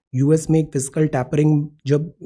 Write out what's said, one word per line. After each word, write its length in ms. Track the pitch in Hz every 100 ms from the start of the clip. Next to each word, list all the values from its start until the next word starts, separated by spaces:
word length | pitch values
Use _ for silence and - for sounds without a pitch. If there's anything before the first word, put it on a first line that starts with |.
| _
यूएस 360 | 127 139 160 160
में 100 | 160
एक 120 | 156
फिस्कल 340 | 143 139 - 156
टेपरिंग, 600 | 131 127 151 151 151 147 _ 131
जब 260 | 147 165 -